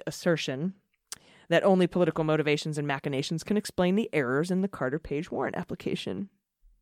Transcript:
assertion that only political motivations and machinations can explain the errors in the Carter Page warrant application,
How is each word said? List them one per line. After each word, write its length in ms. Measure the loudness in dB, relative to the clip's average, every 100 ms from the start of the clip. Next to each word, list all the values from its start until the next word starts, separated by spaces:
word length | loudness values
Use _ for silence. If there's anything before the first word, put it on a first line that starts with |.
| -10
assertion 640 | -4 0 0 0 -4 -4 -6 _ _ _ -18 -18 -20 0
that 160 | 4
only 240 | 6 6 4
political 380 | 4 2 2 2
motivations 520 | 2 2 0 0 -4
and 100 | -2
machinations 560 | -2 -2 -2 -2 -4
can 120 | 0 -2
explain 400 | 0 0 2 2
the 140 | 2
errors 400 | 0 2 2 2
in 100 | 0
the 60 | 0
Carter 320 | -2 -4 -4
Page 320 | -4 -6 -4
warrant 240 | -4 -4 -4
application, 760 | -8 -6 -6 -4 -6 -8 -8 _ _ _ _ _